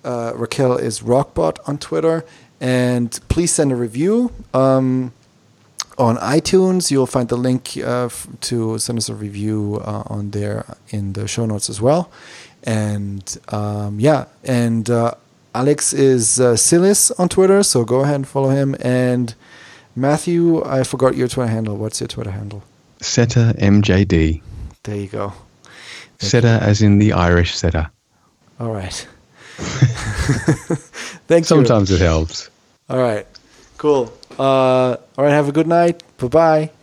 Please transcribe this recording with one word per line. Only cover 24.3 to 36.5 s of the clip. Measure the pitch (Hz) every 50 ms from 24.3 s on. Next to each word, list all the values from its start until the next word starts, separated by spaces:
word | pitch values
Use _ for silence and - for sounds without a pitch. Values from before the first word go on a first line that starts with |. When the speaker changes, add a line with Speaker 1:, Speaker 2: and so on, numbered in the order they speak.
| 80 78 - - - - 78 76 - _ _
Speaker 1:
There | 104 104
you | 101 101
go. | 95 104 107 101 101 101 - - _ _ _ _ - - - - - - - - _ _
Thank | _ - 101
Speaker 2:
Setter | - 120 117
Speaker 1:
you. | 117 113 110 - 107
Speaker 2:
as | 104 101
in | 107 104 101 101
the | 104 104 -
Irish | 90 87 87 87 87 85 - -
setter. | - - 85 78 80 78 78 _ _ _ _ _ _ _ _ _ _ _ _ _ -
Speaker 1:
All | 120 113
right. | 110 101 95 92 - - - - - _ _ _ _ _ - - -
<laughs> | - - - - 131 127 - 117 - - - 107 - - - 131 117 - - 147 - - - 170 - - _ - - - - - - _
Thank | - 165 170 165
you. |
Speaker 2:
Sometimes | - 170 151 127 120 123 107 98 95
it | 95 82
helps. | 92 85 80 80 80 80 - - - - _ _ _ _ _ _ _ -
Speaker 1:
All | 127
right. | 127 127 120 107 104 - _ _ - _ _ _ _ _ _ _
Cool. | - - 151 143 135 120 113 - - - _ - -
Uh, | 135 135 135 131 131 131 127 127 127 127 120 - - _ _
all | - 139
right. | 147
Have | 143 151 147 143
a |
good | 143 156 160
night. | 160 170 170 175 175 165 - - _ _
Bye-bye. | - 127 123 135 160 165 160